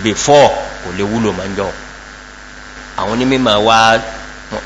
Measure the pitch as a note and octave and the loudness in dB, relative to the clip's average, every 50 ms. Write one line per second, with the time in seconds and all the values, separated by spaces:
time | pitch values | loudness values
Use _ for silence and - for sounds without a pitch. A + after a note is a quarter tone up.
0 | G2+ A2 G2 - - C#3+ D3 D3 B2+ A2 - - - - - - - F2+ F2+ F#2+ | -4 -2 -2 0 2 4 6 6 6 6 2 -2 -8 -10 -12 -12 -12 -8 -6 -4
1 | G2+ G#2 A2 A2+ A2 G#2 F2+ F2+ F#2+ G2 G2 G2 G2 F2+ - - - - - - | -4 -2 -2 -2 -2 -2 -2 -4 -6 -6 -6 -6 -6 -6 -8 -10 -16 -18 -20 -20
2 | - - - - - - - - - - - - - - - - - - - - | -20 -20 -20 -20 -20 -20 -20 -20 -20 -20 -20 -20 -20 -20 -18 -18 -18 -12 -8 -6
3 | F#2+ G#2 A2+ B2 B2+ C3 C3+ C3 B2+ A#2 G#2 G#2 G#2+ A2+ A2+ A2+ A2+ A2+ A2+ A2+ | -4 -2 -2 0 0 0 0 2 2 2 2 4 4 4 4 6 6 4 4 2
4 | - - - - - - - - - - G#2+ G#2 - | 0 -6 -12 -14 -16 -18 -18 -20 -14 -12 -12 -8 -6